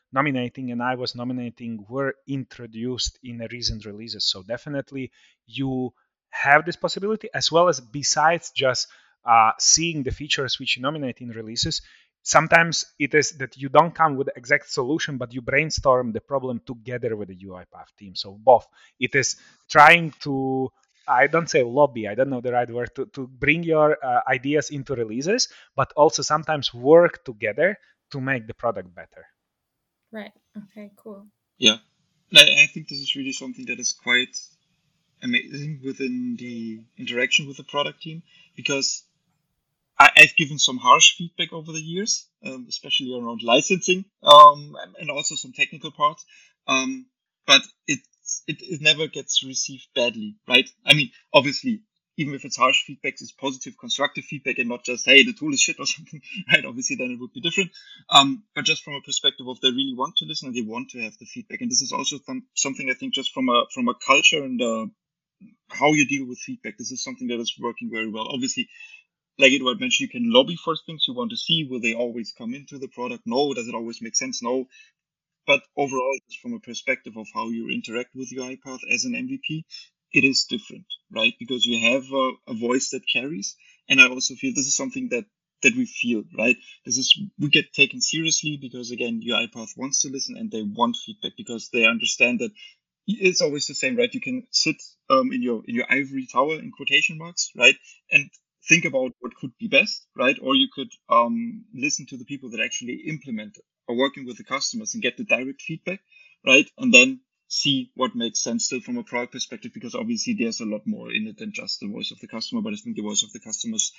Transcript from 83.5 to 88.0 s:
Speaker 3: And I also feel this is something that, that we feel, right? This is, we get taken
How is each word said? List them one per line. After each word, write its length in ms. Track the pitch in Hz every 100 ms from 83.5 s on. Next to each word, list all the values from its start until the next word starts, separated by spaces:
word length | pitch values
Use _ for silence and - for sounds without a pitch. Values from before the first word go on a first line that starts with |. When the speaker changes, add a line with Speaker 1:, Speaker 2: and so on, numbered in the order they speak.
| - _ _ -
Speaker 3:
And 100 | 135
I 100 | 135
also 260 | 127 - 127
feel 160 | 135
this 140 | 127 135
is 80 | -
something 340 | 135 135 127
that, 140 | 123 104 _ _ -
that 120 | 135 120
we 100 | 120
feel, 380 | - 120 113 - -
right? 200 | 113 - - - -
This 120 | 131
is, 220 | 131 - - -
we 80 | 143
get 240 | 151 -
taken 280 | - 139 127